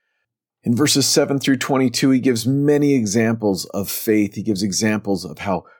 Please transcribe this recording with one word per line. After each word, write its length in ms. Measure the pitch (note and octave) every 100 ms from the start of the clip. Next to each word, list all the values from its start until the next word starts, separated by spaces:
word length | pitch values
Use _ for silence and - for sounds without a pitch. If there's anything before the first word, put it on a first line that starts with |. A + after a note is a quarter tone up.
| _ _ _ _ _ _ -
In 100 | A#2+
verses 300 | D3 C#3+ B2+
seven 340 | D#3 C#3 C#3
through 180 | - C3
twenty-two, 520 | - C3 C3 - C#3
he 100 | C3
gives 260 | C3 A2+ A#2+
many 500 | C#3 C#3+ D3 C#3+ C#3
examples 680 | G#2+ A2+ A2+ A2+ G#2+ F#2 -
of 220 | G2+ F#2+
faith. 460 | - - G#2+ G2+ A2
He 80 |
gives 180 | G#2 F#2+
examples 640 | G2+ F2 A2 G#2+ G2+ F#2+
of 160 | F2+ -
how 240 | G2+ F2 -